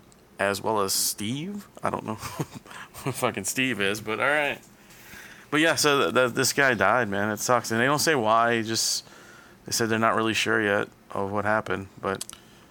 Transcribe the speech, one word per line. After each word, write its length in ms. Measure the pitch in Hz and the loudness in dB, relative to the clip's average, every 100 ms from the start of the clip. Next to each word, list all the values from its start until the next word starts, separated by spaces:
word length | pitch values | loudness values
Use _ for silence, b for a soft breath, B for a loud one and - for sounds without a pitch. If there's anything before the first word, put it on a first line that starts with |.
| - - - - | -20 -20 -20 -2
as 220 | 98 98 | 0 0
well 200 | 98 110 | 0 0
as 120 | 95 | 0
Steve. 760 | - - - 101 135 175 208 - - | 0 -2 -4 -6 -6 -8 -10 -14 -6
I 60 | - | -4
don't 160 | - - | -4 -6
know 100 | 107 | -8
<laughs> 800 | - - - - - - - - | -10 -8 -10 -10 -18 -18 -18 -10
who 80 | - | -8
fucking 320 | 123 123 104 95 | -2 -2 -2 -4
Steve 340 | - 131 104 | -2 -2 0
is, 220 | 98 107 | 0 -2
but 180 | 107 110 | -4 -2
all 80 | 127 | 0
right. 320 | 147 143 113 - - B B B B B B B | 0 0 -4 -12 -20 B B B B B B B
But 100 | 147 | 2
yeah, 140 | 165 143 | 2 4
so 360 | 151 143 92 | 4 4 4
th-, 20 | |
th-, 200 | 120 127 | 4 2
this 200 | 113 127 | 2 0
guy 200 | - 139 | 2 2
died, 360 | 113 95 120 110 | 4 4 4 2
man. 200 | 101 104 | 0 -2
It 80 | 104 | -2
sucks, 320 | - 123 117 | 2 2 2
and 80 | 113 | 0
they 60 | 127 | 2
don't 140 | 147 | 2
say 160 | 151 151 | 2 2
why. 420 | 107 113 117 117 | 4 4 4 2
He 60 | |
just, 420 | 110 113 - - - B B B B B - | 0 -2 -2 -2 -6 B B B B B -6
they 60 | |
said 180 | - 113 | -2 0
they're 100 | 110 | 2
not 160 | 113 104 | 2 2
really 180 | 110 | 0
sure 280 | 104 - 113 | 0 0 2
yet 260 | 104 101 - - - | 2 0 -2 -8 -12
of 200 | 101 98 | -6 -4
what 140 | 104 101 | -2 0
happened, 420 | 107 104 92 95 - | 0 0 -6 -8 -8
but 220 | 95 95 - B B B B | -6 -4 -8 B B B B